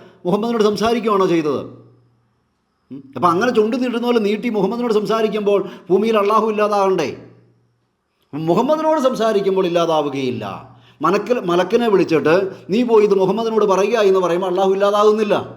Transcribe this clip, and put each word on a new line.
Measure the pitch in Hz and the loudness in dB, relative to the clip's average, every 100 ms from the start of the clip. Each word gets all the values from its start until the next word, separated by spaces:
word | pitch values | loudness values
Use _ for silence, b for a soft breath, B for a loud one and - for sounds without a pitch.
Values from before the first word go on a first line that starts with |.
| B B 175 | B B -4
മുഹമ്മദിനോട് | 208 233 233 | -2 -2 0
സംസാരിക്കുകയാണോ | 208 202 226 240 220 196 180 | 0 2 -2 0 0 0 2
ചെയ്തത്? | 170 151 117 90 - - _ _ _ _ _ _ _ _ _ _ | 0 0 -4 -6 -18 -20 _ _ _ _ _ _ _ _ _ _
ഉം? | 131 - 123 | -20 -14 0
അപ്പം | 175 | 2
അങ്ങനെ | 170 247 | 2 0
ചുണ്ട് | 220 214 247 | 2 0 0
നീട്ടുന്ന | 254 226 240 | -2 -2 0
പോലെ | 233 | 0
നീട്ടി | 202 214 240 | 0 -2 -4
മുഹമ്മദിനോട് | 214 190 233 240 | -2 -2 -2 -2
സംസാരിക്കുമ്പോൾ | 214 196 226 220 208 202 202 151 B - | -2 0 -2 -2 -2 0 -2 -2 B -2
ഭൂമിയിൽ | 196 226 214 | 0 2 0
അള്ളാഹു | 202 220 220 | 2 2 0
ഇല്ലാതാകണ്ടേ? | 208 208 202 190 180 127 - - - _ _ _ _ _ _ _ _ _ | -2 0 0 0 0 -4 -8 -18 -20 _ _ _ _ _ _ _ _ _
മുഹമ്മദിനോട് | 147 160 175 262 311 311 311 | -6 0 2 2 0 2 2
സംസാരിക്കുമ്പോൾ | 254 214 220 202 190 190 175 | 0 0 0 0 0 0 0
ഇല്ലാതാവുകയില്ല. | 170 165 156 147 139 127 110 101 87 - b b b | 0 2 0 -2 -4 -6 -6 -10 -12 -16 b b b
മലക്കൽ-, | 156 208 202 240 185 | 0 0 -2 -4 0
മലക്കിനെ | 175 180 240 233 | 0 0 0 2
വിളിച്ചിട്ട് | 185 160 156 147 185 190 B - | 0 2 0 2 2 0 B -4
"നീ | 220 | -2
പോയി | 233 220 202 | 2 4 4
ഇത് | 190 | 2
മുഹമ്മദിനോട് | 185 220 226 220 196 | 0 -2 -2 0 2
പറയുക" | 185 214 233 | 2 2 2
എന്ന് | 196 190 | 2 2
പറയുമ്പോൾ | 175 175 185 | 2 -2 -2
അള്ളാഹു | 185 190 | 0 0
ഇല്ലാതാകുന്നില്ല. | 196 202 208 214 214 208 151 113 | 2 2 4 2 2 0 -2 -4